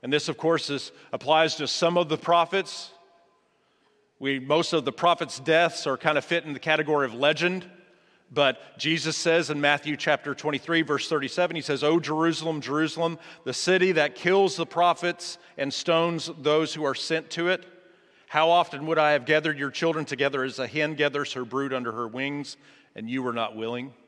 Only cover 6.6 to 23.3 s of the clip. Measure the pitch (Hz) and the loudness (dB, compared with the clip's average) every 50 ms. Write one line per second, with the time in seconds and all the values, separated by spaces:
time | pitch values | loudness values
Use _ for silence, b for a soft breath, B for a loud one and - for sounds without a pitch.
6.6 | - 160 156 151 151 147 151 147 139 127 110 117 135 147 156 147 165 175 185 185 | 0 0 0 0 2 2 2 2 2 0 -2 0 2 2 2 2 0 -2 -2 -2
7.6 | 175 - - - - _ b b b b b b b b 131 151 147 131 127 - | -8 -12 -20 -20 -20 _ b b b b b b b b 0 2 2 2 2 0
8.6 | - - - - - 151 160 165 135 160 156 - - 170 165 170 165 135 151 147 | -10 -20 -12 -6 -2 -2 0 0 -2 -4 -4 -2 2 2 2 2 2 0 -2 0
9.6 | 143 143 147 143 - 151 151 139 - 160 151 135 - 147 139 - - 151 147 135 | 2 2 2 2 0 -6 -6 -4 0 0 0 0 0 -6 -10 -6 -4 -4 -4 -4
10.6 | - - 170 165 160 143 147 135 - - 165 151 135 131 - - 180 175 170 165 | -4 -2 0 0 2 0 0 -2 -2 -2 -2 -2 -2 -4 -2 0 -2 0 -2 -6
11.6 | 135 - 143 131 143 147 160 170 151 139 156 156 160 165 160 147 151 165 160 151 | -4 -4 -4 0 2 2 2 2 2 0 -2 2 2 2 0 0 -2 -4 -4 -4
12.6 | 135 127 139 151 156 156 - 160 170 165 165 - B B B B B 127 131 - | -4 -4 -2 0 0 -2 -2 -2 -2 -2 -2 -6 B B B B B -8 -6 -4
13.6 | - 175 180 185 180 190 180 156 147 147 - - - 175 185 196 196 190 - - | 2 2 4 4 4 4 4 4 2 2 0 -2 0 2 4 4 4 4 2 -2
14.6 | 165 - - 170 175 175 165 - - 175 170 - - - - - B B B B | -6 -4 2 2 4 4 4 2 0 -4 -4 -4 -8 -14 -14 -14 B B B B
15.6 | 143 139 135 - - - 170 165 165 170 170 165 - - 139 156 135 147 151 156 | -6 -4 -4 -6 0 2 2 4 4 2 0 -2 -6 -8 -12 -4 0 2 2 2
16.6 | 160 151 - 160 151 139 131 - - - 165 160 156 - - 170 170 175 185 180 | 2 0 -4 -4 -4 -4 -4 -4 -4 -4 -4 -4 -4 -6 -6 -4 -2 0 -2 -2
17.6 | - - - - _ - b b b b b b b b - 151 160 165 170 175 | -4 -14 -20 -20 _ -20 b b b b b b b b 2 2 4 6 6 4
18.6 | 170 - - 139 143 160 160 156 151 151 147 143 143 147 156 156 151 160 151 139 | 4 2 -4 -10 -4 0 2 4 4 4 4 2 2 2 2 2 2 0 -2 -2
19.6 | 139 139 - - 170 165 160 156 151 - 147 120 139 139 135 139 131 131 117 - | -4 -6 -4 -2 -2 0 0 0 -4 -6 -4 -2 0 0 0 -2 -4 -4 -4 -6
20.6 | 131 117 123 151 151 151 156 139 147 143 131 143 143 - - 127 127 113 120 135 | -8 -6 -2 -2 -2 -2 0 0 0 0 0 -2 -6 -6 -6 -8 -8 -6 -4 -4
21.6 | 139 135 131 131 123 117 110 113 120 113 107 127 135 139 143 143 143 143 - _ | -4 -2 -4 -4 -4 -6 -6 -6 -8 -8 -6 -6 -6 -6 -6 -6 -8 -10 -14 _
22.6 | b b b b b b b - 110 113 123 131 127 123 | b b b b b b b -12 -8 -6 -6 -4 -4 -2